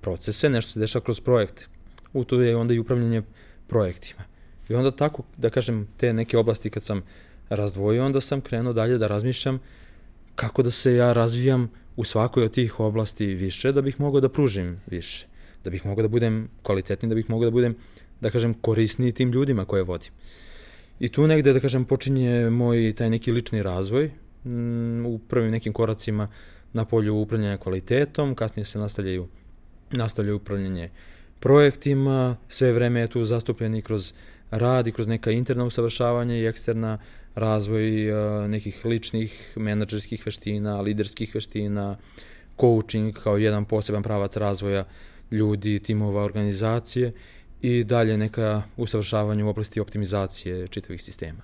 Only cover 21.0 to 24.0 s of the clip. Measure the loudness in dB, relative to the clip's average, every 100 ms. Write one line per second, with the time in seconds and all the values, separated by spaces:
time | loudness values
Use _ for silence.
21 | -4 2 4 6 6 6 4 0 0 0
22 | 0 0 2 2 2 2 2 4 2 0
23 | 0 0 0 -2 0 -2 -2 -2 0 0